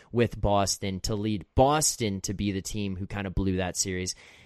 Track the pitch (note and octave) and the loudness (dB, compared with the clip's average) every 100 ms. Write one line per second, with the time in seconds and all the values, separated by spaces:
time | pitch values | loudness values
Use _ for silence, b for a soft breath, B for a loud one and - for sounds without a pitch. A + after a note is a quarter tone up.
0 | B A2+ A2+ G#2+ G2+ G2+ F#2+ - G2 F#2 | B 0 0 0 2 4 2 0 -4 -4
1 | - G#2+ A2 G#2 - - C3 D#3 D3+ - | -2 -2 -2 -2 0 4 4 4 2 0
2 | A2 F#2+ - F#2+ G2+ F#2+ - G#2+ G2+ F#2 | -2 -2 -4 -2 -2 -2 -4 -4 -4 -4
3 | G2 G2+ G2 F2+ F#2+ F#2 F2+ - G2 F2+ | -6 -4 -2 0 2 2 0 -2 -2 -2
4 | F#2 B B B | -4 B B B